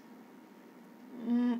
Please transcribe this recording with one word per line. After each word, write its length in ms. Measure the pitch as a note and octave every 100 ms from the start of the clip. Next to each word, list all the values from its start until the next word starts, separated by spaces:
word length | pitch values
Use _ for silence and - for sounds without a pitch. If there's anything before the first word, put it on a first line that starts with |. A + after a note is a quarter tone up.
| - - - - - - - - - - - -
हम्म, 400 | A#3 A#3+ B3 A#3+